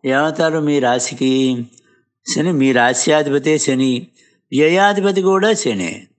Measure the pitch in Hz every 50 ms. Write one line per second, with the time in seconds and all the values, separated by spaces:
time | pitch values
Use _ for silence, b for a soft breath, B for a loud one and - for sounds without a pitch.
0 | - 131 131 139 151 160 151 - 165 160 156 160 151 147 147 143 131 120 120 123
1 | 120 - 139 120 135 131 131 131 135 135 127 120 120 120 _ b b b b b
2 | b b _ _ _ - - - 151 180 175 143 135 135 131 123 120 123 127 -
3 | - 156 151 151 151 143 139 143 131 160 156 147 - - 135 131 131 131 127 120
4 | - - b b b b b b b _ - 135 151 156 170 185 196 202 202 196
5 | 190 202 190 196 185 190 190 190 190 214 220 - - 131 113 98 90 82 - -
6 | - _ _